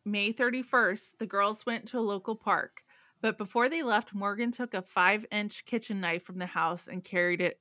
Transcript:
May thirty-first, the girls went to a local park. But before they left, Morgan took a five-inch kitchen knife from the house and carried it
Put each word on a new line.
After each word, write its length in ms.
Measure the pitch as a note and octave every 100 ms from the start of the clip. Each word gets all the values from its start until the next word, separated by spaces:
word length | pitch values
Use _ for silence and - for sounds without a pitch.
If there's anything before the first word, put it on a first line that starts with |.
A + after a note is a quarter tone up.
May 280 | G#3 G#3 G3+
thirty-first, 840 | A3 B3 B3 B3 B3+ G#3 G#3 - -
the 80 | A3
girls 400 | G3+ G3+ G#3+ -
went 200 | A#3 G#3+
to 100 | B3
a 20 |
local 360 | A3 G3+ G#3 A3
park. 460 | G#3+ E3+ - - - _ _ _
But 140 | A3 G#3+
before 320 | G3+ A#3+ B3
they 120 | E4
left, 300 | C4 A3+ -
Morgan 400 | G3+ G3+ G3+ A#3+
took 220 | A#3+ B3
a 80 | F#3+
five-inch 840 | F#3+ F#3+ F3+ G#3 A3+ G#3 G#3 -
kitchen 340 | - A#3 A3+ G3
knife 260 | F3 E3+
from 120 | - F#3
the 60 |
house 420 | F3+ E3+ E3 F3 -
and 160 | F#3
carried 380 | - F3+ F3 F3
it 160 | F3 -